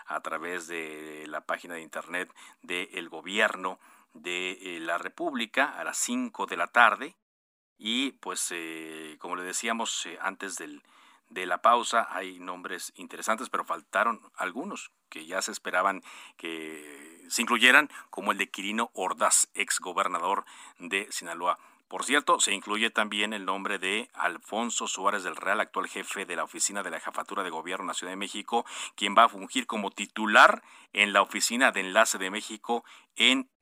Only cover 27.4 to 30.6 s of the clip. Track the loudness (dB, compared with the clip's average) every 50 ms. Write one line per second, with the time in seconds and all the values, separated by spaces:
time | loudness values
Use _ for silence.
27.4 | -4 -4 -4 -6 -6 -6 -6 -6 -4 -6 -6 -6 -6 -6 -6 -6 -6 -6 -6 -8
28.4 | -6 -2 -2 -2 -2 -2 -8 -10 -10 -10 -6 -2 0 4 8 8 8 8 6 2
29.4 | -10 -6 -4 -4 -4 -2 -2 -4 -4 -4 -6 -8 -10 -8 -4 -2 2 8 10 12
30.4 | 12 10 10 6